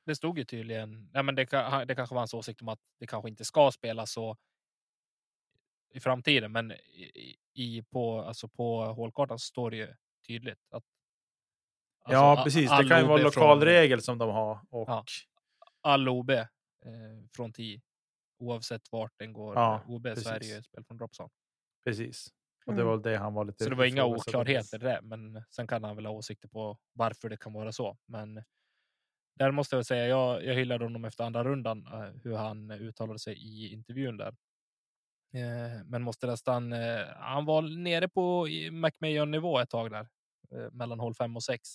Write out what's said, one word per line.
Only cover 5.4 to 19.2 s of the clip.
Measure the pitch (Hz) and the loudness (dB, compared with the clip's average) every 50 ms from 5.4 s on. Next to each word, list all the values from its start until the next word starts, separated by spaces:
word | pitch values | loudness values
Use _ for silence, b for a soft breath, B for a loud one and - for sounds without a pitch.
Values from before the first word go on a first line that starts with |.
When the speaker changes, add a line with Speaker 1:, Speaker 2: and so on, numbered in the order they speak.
| _ _ _ _ _ _ _ _ _ _ _ | _ _ _ _ _ _ _ _ _ _ _
Speaker 1:
i | 135 | -4
framtiden, | - 131 127 127 123 156 143 127 110 107 | 0 0 0 0 2 4 4 4 2 0
men | 110 113 113 110 | -2 -4 -4 -4
i, | - - - _ _ 85 90 - _ - 57 64 - _ _ _ _ | -10 -14 -18 _ _ -20 -20 -18 _ -20 -20 -20 -20 _ _ _ _
i, | 131 123 117 117 117 110 | -8 -8 -6 -6 -10 -12
på, | _ - 127 120 117 113 110 | _ -6 -4 -2 -2 -2 -4
alltså | 78 87 110 - - | -6 -8 -10 -12 -14
på | 113 _ - 120 117 117 113 110 | -14 _ -4 -2 -2 -2 -2 -2
hålkartan | 110 110 117 117 113 - - 139 117 117 117 | -4 -6 -6 -8 -8 -2 -2 -2 -2 -2 -10
så | - | -10
står | - _ 127 123 113 | -10 _ -6 -6 -4
det | 113 | -6
ju | 110 110 - - _ _ _ _ _ _ | -8 -10 -10 -14 _ _ _ _ _ _
tydligt | - 117 117 123 120 - _ _ _ | -10 -10 -8 -8 -10 -12 _ _ _
att, | - 117 _ _ _ _ _ _ _ _ _ _ _ _ _ _ _ _ _ _ _ _ _ _ _ _ _ | -14 -14 _ _ _ _ _ _ _ _ _ _ _ _ _ _ _ _ _ _ _ _ _ _ _ _ _
alltså, | 127 127 135 | 4 6 8
Speaker 2:
Ja, | 143 143 147 135 | 10 10 10 8
Speaker 1:
a-, | 131 | 6
Speaker 2:
precis. | 147 139 165 147 123 | 4 6 4 6 8
Det | 143 | 8
Speaker 1:
all | 139 139 135 | 8 8 10
Speaker 2:
kan | 165 165 | 8 8
ju | 156 | 10
vara | 151 151 151 | 8 6 8
Speaker 1:
O | 147 | 6
B | 147 | 6
från | - 131 160 | 6 8 10
Speaker 2:
lokalregel | 147 147 143 151 165 175 175 160 139 131 113 | 10 10 10 10 10 10 10 10 8 6 2
som | - - 123 | 2 -4 -2
de | 117 117 110 | 0 0 0
har. | 101 110 110 107 107 104 - _ | 0 0 0 -2 -4 -6 -10 _
Och | - 120 113 131 | -8 -8 -4 -4
Speaker 1:
Ja. | 120 120 120 - - - - _ _ _ _ _ _ _ - _ _ _ | -4 -4 -4 -8 -12 -12 -14 _ _ _ _ _ _ _ -20 _ _ _
All | - 151 143 139 135 127 | 4 4 6 6 6 2
O | 127 123 123 | 0 0 2
B, | 127 135 | 2 2
eh, | 117 113 - _ _ _ _ _ _ _ 120 113 117 110 110 110 113 107 117 _ | 2 0 -4 _ _ _ _ _ _ _ -18 -16 -16 -16 -18 -18 -20 -20 -18 _
från | - 120 113 110 | -12 -12 -10 -10
tio, | - 113 110 104 123 _ _ _ _ _ _ _ _ _ _ _ _ | -12 -12 -12 -12 -14 _ _ _ _ _ _ _ _ _ _ _ _
oavsett | 123 120 120 113 113 - 120 110 _ - | -8 -8 -6 -6 -6 -10 -10 -10 _ -8
vart | - 117 110 110 _ | -6 -6 -6 -6 _
den | _ | _